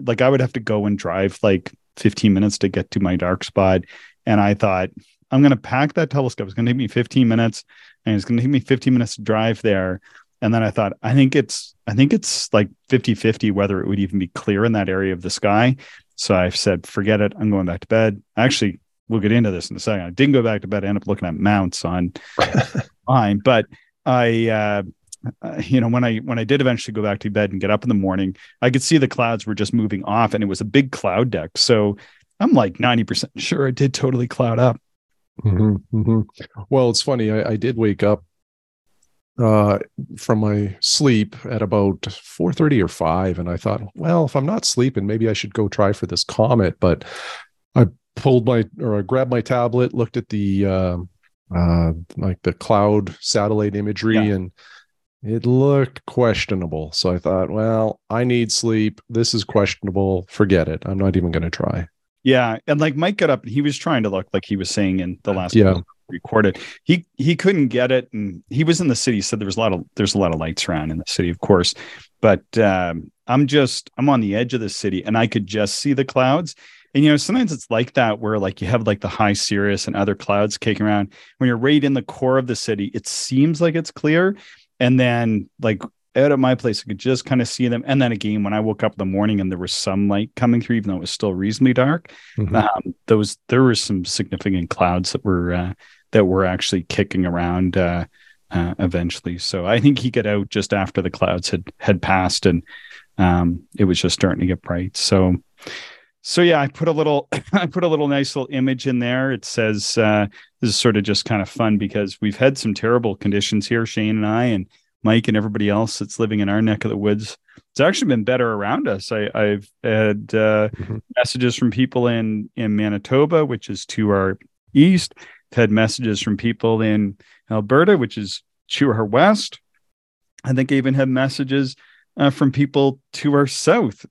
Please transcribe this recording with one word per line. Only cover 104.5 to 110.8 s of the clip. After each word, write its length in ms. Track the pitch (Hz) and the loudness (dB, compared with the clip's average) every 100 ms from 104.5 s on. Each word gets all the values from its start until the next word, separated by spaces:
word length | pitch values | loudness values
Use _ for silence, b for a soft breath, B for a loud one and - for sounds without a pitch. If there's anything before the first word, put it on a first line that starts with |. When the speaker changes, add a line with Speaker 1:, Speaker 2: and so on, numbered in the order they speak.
| 87 | -2
Speaker 1:
bright. 340 | - 87 92 - | -4 -6 -6 -6
So, 400 | - 98 92 87 - _ B B B B B _ | 0 4 4 2 -4 _ B B B B B _
so 200 | - - | -6 2
yeah, 180 | 175 156 | 4 4
I 60 | 139 | 0
put 220 | - 160 | -2 -2
a 40 | |
little, 360 | 151 151 143 - | 0 0 0 -2
<laughs> 220 | - - | -8 -2
I 140 | 196 175 | -2 -2
put 180 | 185 | -2
a 40 | 175 | 0
little 200 | 156 147 | 0 0
nice 260 | 139 139 | 0 -2
little 180 | 143 127 | -4 -6
image 360 | 139 131 127 139 | -2 -2 -2 -2
in 100 | 123 | -2
there. 320 | 120 127 135 | -2 -2 -2
It 140 | 120 | -4
says, 520 | - - 110 104 - - | -6 -2 0 0 -2 0
uh, 300 | 107 107 104 B B _ | 2 4 0 B B _
this 100 | 117 | -2
is 60 | |
sort 200 | 101 | 2